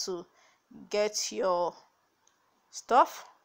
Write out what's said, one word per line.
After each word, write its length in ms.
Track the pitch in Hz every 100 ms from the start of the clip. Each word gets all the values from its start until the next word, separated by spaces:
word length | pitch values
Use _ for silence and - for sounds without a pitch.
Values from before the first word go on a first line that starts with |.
to 200 | - 175 175 _ _ _ _ - -
get 420 | 208 208 214 -
your 440 | 214 190 175 170 - - _ _ _ _ _ _ _ _
stuff, 560 | - - 247 349 - - -